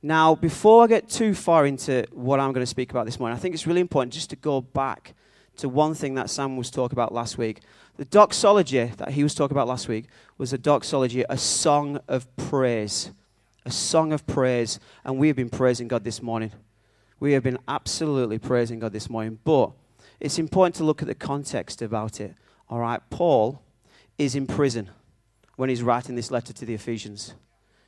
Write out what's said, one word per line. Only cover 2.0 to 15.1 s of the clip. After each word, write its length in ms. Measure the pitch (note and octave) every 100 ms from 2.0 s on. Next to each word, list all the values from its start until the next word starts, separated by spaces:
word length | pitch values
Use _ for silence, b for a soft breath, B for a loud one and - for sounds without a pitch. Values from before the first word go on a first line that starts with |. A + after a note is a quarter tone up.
| A2
what 280 | - B2+ C3+
I'm 140 | C3+
gonna 140 | C3 B2+
speak 240 | - B2+
about 160 | B2 A2+
this 120 | B2
morning, 160 | A#2+ A#2
I 40 |
think 160 | F#3 D#3+
it's 100 | -
really 160 | E3+
important 320 | F3 D3+ B2
just 160 | D3 D#3+
to 60 | D3
go 260 | D3+ C3+
back 540 | B2 C#3+ C3+ - - - b b b -
to 140 | C#3+
one 240 | B2+ D3+
thing 220 | D#3 C#3+ C3
that 160 | -
Sam 260 | - C#3 C3
was 140 | B2
talking 240 | - B2 A#2+
about 180 | A2+
last 240 | A#2 A#2 B2
week. 240 | A#2 A2 b b b _
The 80 | C3+
doxology 800 | G3+ - - G#3+ G#3 D3+ B2+ A#2+ A2+
that 140 | -
he 100 | C#3
was 140 | D3 -
talking 200 | C#3+ C#3
about 120 | B2
last 200 | B2+ -
week 180 | A2 - b b b
was 160 | B2+
a 60 | C3
doxology, 680 | C#3 C#3+ - C#3+ B2+ B2 A#2+
a 80 | -
song 600 | - - D#3+ D3 D3 C#3+ -
of 180 | C3 B2 -
praise. 760 | - C#3+ C3 A#2 G#2+ - - - _ _ _ _
A 60 | -
song 440 | - - E3 D#3+
of 120 | D3+ -
praise, 540 | - B2+ B2 A#2 - b b
and 140 | -